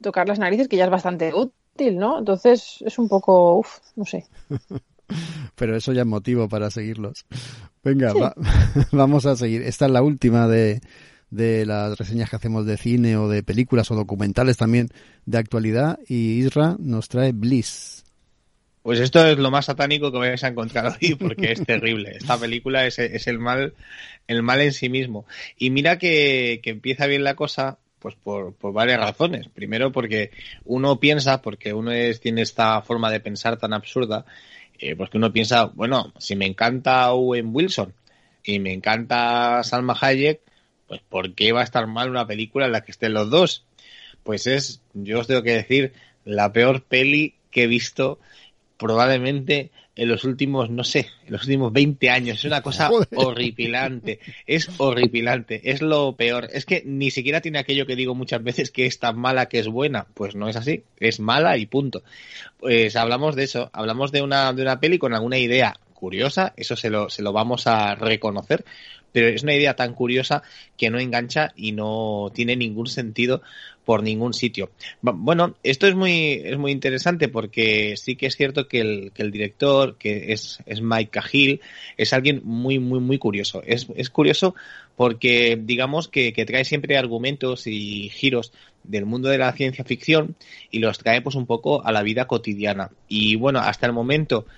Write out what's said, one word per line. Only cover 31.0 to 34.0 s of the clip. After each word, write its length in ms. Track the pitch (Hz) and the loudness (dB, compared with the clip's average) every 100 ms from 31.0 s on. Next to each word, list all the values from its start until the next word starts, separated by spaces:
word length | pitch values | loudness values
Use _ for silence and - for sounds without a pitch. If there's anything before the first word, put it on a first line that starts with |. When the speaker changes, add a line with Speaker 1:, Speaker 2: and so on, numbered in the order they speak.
Speaker 3:
piensa, 420 | 147 151 135 131 | 4 4 2 0
porque 300 | 110 101 104 | -2 -10 -8
uno 160 | 107 117 | -6 -4
es, 300 | 120 120 113 | 0 0 -2
tiene 220 | 117 113 | -2 -2
esta 380 | 110 - 110 110 | -2 0 2 2
forma 280 | - 117 110 | -2 -2 -2
de 100 | 107 | -2
pensar 380 | 107 104 113 113 | -6 -6 -4 -4
tan 140 | 110 | -4
absurda, 500 | 107 - 131 | -6 -4 -4